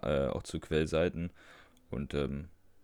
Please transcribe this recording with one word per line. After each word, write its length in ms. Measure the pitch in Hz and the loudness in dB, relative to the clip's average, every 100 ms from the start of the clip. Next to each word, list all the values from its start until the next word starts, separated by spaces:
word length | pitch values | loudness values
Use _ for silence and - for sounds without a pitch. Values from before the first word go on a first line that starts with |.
äh, 240 | - 71 67 | 0 2 2
auch 160 | - | -2
zu 160 | - 80 | -4 -8
Quellseiten 720 | - 78 78 78 87 82 87 - - - - - - | 0 2 4 4 2 0 -6 -8 -20 -20 -20 -20 -8
und, 240 | - 69 | -6 -2
ähm, 340 | 71 67 69 80 - - - | -2 0 -2 -8 -16 -20 -20